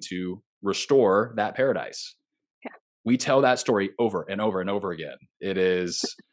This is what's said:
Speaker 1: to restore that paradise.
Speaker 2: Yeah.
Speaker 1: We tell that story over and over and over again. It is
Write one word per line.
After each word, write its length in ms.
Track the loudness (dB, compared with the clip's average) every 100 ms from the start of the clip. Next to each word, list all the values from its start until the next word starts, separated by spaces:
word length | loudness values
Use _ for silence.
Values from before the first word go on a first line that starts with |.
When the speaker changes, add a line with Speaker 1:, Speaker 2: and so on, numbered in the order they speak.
| -8
Speaker 1:
to 320 | -8 -8 -10 _ _
restore 720 | -4 -2 2 4 6 4 2 -2
that 180 | -4 0
paradise. 600 | 0 -2 -6 -12 -16 -18 _ _ _ _ -18
Speaker 2:
Yeah. 60 | -18 _ _ 0
Speaker 1:
We 120 | 0
tell 240 | 4 4
that 180 | 4 4
story 320 | 2 0 0 0
over 260 | -2 -2 -4
and 120 | -2
over 200 | 0 0
and 80 | -2
over 220 | -4 -4
again. 260 | -8 -10 -14 _ -10
It 180 | -4 2
is 460 | 2 2 -2 -4 -6 -8 -20